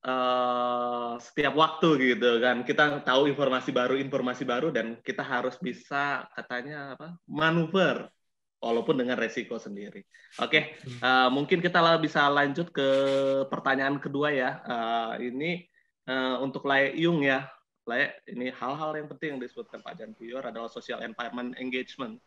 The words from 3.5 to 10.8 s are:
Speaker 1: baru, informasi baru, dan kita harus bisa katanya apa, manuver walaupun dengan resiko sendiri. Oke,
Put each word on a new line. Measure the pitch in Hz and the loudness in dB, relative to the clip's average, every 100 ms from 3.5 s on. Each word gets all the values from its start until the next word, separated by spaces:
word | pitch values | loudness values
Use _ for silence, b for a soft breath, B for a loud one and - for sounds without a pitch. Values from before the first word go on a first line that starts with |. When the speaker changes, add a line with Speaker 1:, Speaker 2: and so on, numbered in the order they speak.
| 127 139 | 2 0
Speaker 1:
baru, | 127 123 131 | 0 2 0
informasi | 135 135 123 123 | 0 -2 -2 -4
baru, | 131 120 160 | -2 0 0
dan | 117 113 117 | 0 -4 -6
kita | - 131 | -8 -6
harus | 135 127 127 - | -2 -2 -2 -4
bisa | 127 123 - 143 143 131 131 | -8 -8 -6 -4 -2 -4 -8
katanya | - - 123 131 151 139 127 | -14 -8 -8 -8 -12 -12 -14
apa, | 156 175 | -14 -18
manuver | _ 143 160 165 160 190 165 110 - _ _ _ _ _ | _ 0 2 4 2 4 2 2 -6 _ _ _ _ _
walaupun | 117 117 110 131 | -2 -2 2 0
dengan | 123 120 | 0 0
resiko | 113 - 107 113 | -2 -4 -6 -10
sendiri. | 107 101 101 - - B B B | -10 -12 -12 -16 -20 B B B
Oke, | 120 156 147 - | 0 0 0 -12